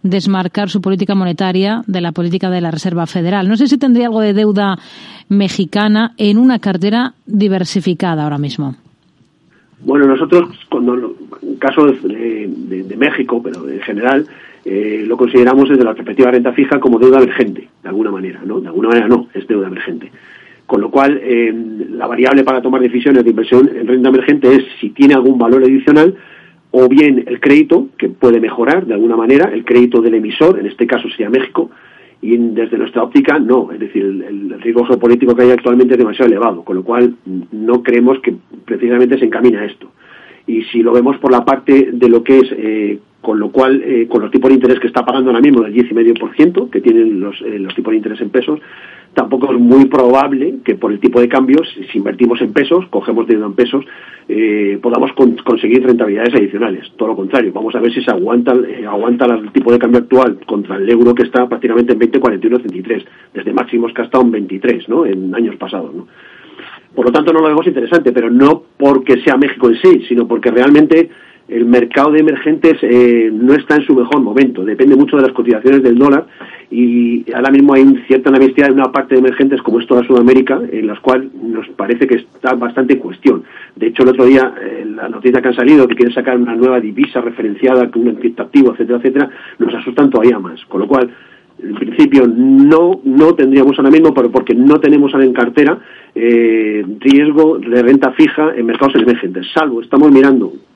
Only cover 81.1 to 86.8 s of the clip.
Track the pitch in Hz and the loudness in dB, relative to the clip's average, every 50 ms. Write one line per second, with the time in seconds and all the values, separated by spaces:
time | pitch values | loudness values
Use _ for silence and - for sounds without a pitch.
81.1 | 127 127 135 135 - - 113 117 110 110 104 - - - 98 101 120 117 - - | -2 0 -2 -6 -14 -12 -10 -8 -8 -8 -10 -12 -10 -8 -4 -4 0 -2 0 0
82.1 | 120 - - _ _ - - 127 131 120 120 120 120 135 127 123 139 - - 90 | 0 -2 -2 _ _ -8 -6 -4 -4 -4 -4 -6 -4 -4 0 0 0 -2 -2 -10
83.1 | 92 - - 139 107 - - - - - - - _ - 110 113 - - 127 127 | -14 0 0 0 0 0 -4 -14 -20 -20 -20 -20 _ -4 -4 -4 0 2 2 2
84.1 | 127 131 127 127 135 131 131 127 - - - - - - 104 107 107 - - 120 | 4 4 4 4 4 4 2 0 -4 -10 -12 -10 -10 -10 -10 -12 -10 -10 -10 -10
85.1 | - - - 127 123 127 123 131 120 123 123 139 156 147 131 120 117 120 120 120 | -10 -2 0 0 0 2 0 -2 -2 0 2 4 6 6 4 2 2 0 0 0
86.1 | - 127 120 131 127 120 120 120 117 113 123 131 127 123 | 0 -4 -4 -2 -2 -2 -2 -2 0 0 0 2 2 0